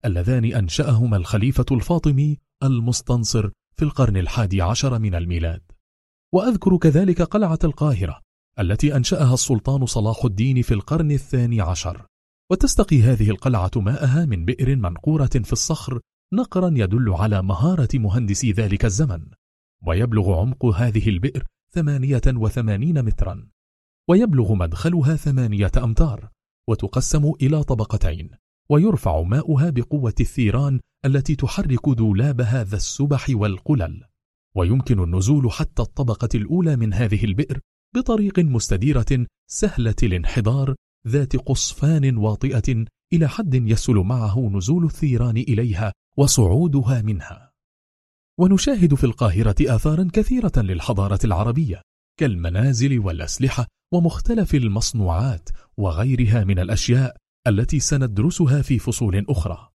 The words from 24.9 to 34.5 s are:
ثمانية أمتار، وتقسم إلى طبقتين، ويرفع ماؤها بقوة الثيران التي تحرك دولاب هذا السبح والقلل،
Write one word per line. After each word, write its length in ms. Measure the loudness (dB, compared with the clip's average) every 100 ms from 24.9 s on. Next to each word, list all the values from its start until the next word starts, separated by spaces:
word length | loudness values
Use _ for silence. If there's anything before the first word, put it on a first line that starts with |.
| 0 0 0
ثمانية 560 | -2 -2 0 0 2 2
أمتار، 520 | 0 2 2 0 -12 _ _ _ -4
وتقسم 640 | -4 -2 -4 0 0 0 0
إلى 220 | 0 0
طبقتين، 640 | 0 -2 -2 0 0 -2 -10 -18 _ _ _
ويرفع 520 | 2 4 2 0 -2
ماؤها 480 | 0 -2 0 0 2
بقوة 460 | 0 -2 -2 -2 -2
الثيران 600 | -2 0 0 2 0 -2 -4 _ 0
التي 300 | 0 0 -2
تحرك 540 | -2 -2 -2 0 0
دولاب 520 | 2 2 2 0 0
هذا 340 | 0 0 -2 -4
السبح 500 | -6 -4 -2 0 0
والقلل، 720 | -2 0 -4 -2 0 0 -8 -18 _ _ _ _